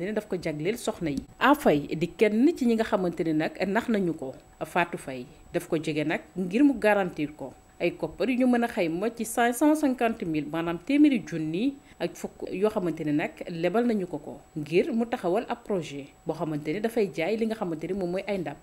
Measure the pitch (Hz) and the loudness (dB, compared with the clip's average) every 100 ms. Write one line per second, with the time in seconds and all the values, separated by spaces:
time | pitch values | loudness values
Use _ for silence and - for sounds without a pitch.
0 | 185 214 - 180 160 151 165 240 - - | -2 -4 -4 -6 -4 -4 -4 -2 -4 -4
1 | 160 135 - - - 294 214 151 - 156 | -4 -4 -8 0 4 6 6 4 2 -2
2 | 170 - 214 214 294 349 240 220 220 202 | -4 2 2 6 4 4 2 2 2 0
3 | 180 170 165 156 160 - 185 214 233 208 | 0 -2 0 0 0 -2 0 0 0 0
4 | 175 151 131 - - - 160 180 175 - | 0 -2 -8 -10 -20 -12 -2 0 0 -4
5 | - 131 123 - - 170 170 160 160 151 | -8 -10 -12 -16 -6 -6 0 -2 0 0
6 | 151 170 - 175 180 220 285 226 214 202 | 0 -2 -4 -6 0 6 6 6 4 4
7 | 180 156 147 - 131 - - - 175 175 | 2 -2 -6 -6 -14 -14 -20 -2 -2 -2
8 | 156 - 214 240 254 240 233 220 165 170 | -8 -2 -2 2 4 2 0 0 0 0
9 | 226 233 220 254 233 247 302 311 285 247 | -4 -4 -6 0 0 4 4 4 2 2
10 | 233 226 175 151 147 165 170 170 - 285 | 0 0 -2 -2 -2 -2 -2 -4 2 6
11 | 302 233 147 165 156 175 269 269 - - | 6 6 -2 -4 -2 -2 -2 -4 -18 -6
12 | 170 - 202 - - 185 214 214 175 160 | -6 -6 -12 -10 -8 0 0 0 -2 -2
13 | 151 147 190 - - 165 175 214 240 214 | 0 0 -2 -6 -10 -2 0 2 2 0
14 | 175 147 135 123 - 160 147 170 330 226 | -2 -8 -10 -16 -10 -8 0 2 2 0
15 | 233 247 175 208 - - - 190 135 143 | -2 -2 0 0 -2 -8 -4 -4 -4 -10
16 | 139 - 160 156 156 147 151 185 226 233 | -14 -12 -8 -4 -2 -4 -4 -2 -2 0
17 | 196 156 165 220 220 220 180 156 170 190 | 0 0 -2 0 -2 -2 -4 -4 -4 -4
18 | 175 185 - 196 143 143 | -2 -2 -2 -4 -4 -10